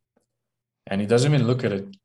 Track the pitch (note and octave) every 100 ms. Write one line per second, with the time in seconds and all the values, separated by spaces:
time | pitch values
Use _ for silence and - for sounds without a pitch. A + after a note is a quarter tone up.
0 | _ _ _ _ _ _ _ _ - G2
1 | G#2 A#2+ D3 C#3+ A#2 B2+ A2 G2 G2 -